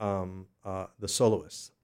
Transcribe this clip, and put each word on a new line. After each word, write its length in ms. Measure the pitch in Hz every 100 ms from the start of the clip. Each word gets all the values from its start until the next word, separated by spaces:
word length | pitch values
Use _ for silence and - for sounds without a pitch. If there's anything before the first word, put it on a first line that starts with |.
um, 460 | 104 98 92 95 92 _
uh, 220 | 101 95 92 -
the 100 | 110
soloist, 640 | - 120 101 - - - _